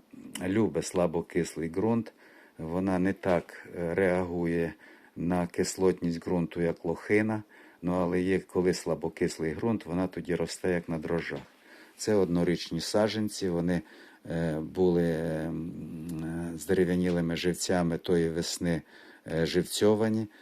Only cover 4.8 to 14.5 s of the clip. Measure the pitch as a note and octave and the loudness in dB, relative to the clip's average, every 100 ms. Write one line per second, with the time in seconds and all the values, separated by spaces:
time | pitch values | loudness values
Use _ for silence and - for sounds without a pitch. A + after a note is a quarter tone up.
4.8 | - - - - E2 F2+ F2 - F2+ - | -16 -20 -18 -6 0 0 0 -2 -2 2
5.8 | F#2 E2+ F2 E2+ - F2+ E2 F2 E2+ D#2+ | 2 2 0 -2 -2 0 0 0 -2 0
6.8 | E2+ D#2+ - G#2 A2 A2 G#2+ - - - | -4 -4 0 2 2 -2 -6 -18 -20 -8
7.8 | F2 F2+ F2 F2+ F#2 F#2 - F#2 F2+ F2 | -2 0 2 2 2 0 0 0 2 2
8.8 | E2+ D#2 D#2+ - F2 - D#2+ D2+ A2+ G#2+ | 0 -2 -4 -2 -2 -2 -4 -2 0 -2
9.8 | D#2+ F2 F#2 - E2 E2+ E2+ - F#2+ F2 | -2 -2 -2 -4 -2 -2 -2 -2 0 0
10.8 | E2+ E2 D#2+ E2+ D2+ C#2+ - _ - - | -2 -4 -2 -2 -2 -8 -10 _ -20 -20
11.8 | - - - G#2 F2+ E2+ F2 E2 - E2 | -20 -8 0 2 4 4 2 2 -2 -6
12.8 | - G#2+ G#2+ G#2+ G#2+ - G2 E2+ F2 F2 | -2 2 2 2 -4 -2 -2 0 2 0
13.8 | - - - - - E2+ E2 | -2 -12 -20 -18 -6 -2 -2